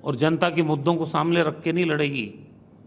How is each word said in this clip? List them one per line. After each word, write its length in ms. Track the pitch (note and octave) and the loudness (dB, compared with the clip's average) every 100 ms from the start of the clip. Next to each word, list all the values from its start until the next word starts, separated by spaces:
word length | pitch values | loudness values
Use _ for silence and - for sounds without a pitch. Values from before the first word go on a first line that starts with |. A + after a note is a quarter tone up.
और 120 | - B2+ | -6 0
जनता 340 | D#3 D#3+ F3 | 2 2 2
के 120 | D#3+ | 2
मुद्दों 320 | D#3 D3+ C3+ | 0 2 0
को 120 | E3 D#3 | 0 0
सामने 360 | D#3 D#3+ E3+ | 0 2 2
रख 200 | D#3 D3+ | 0 -2
के 100 | E3 | -2
नहीं 140 | E3 E3+ | 0 0
लड़ेगी, 480 | D3+ D3 C3+ G2+ - - - - - | 0 0 -2 -8 -10 -20 -20 -20 -20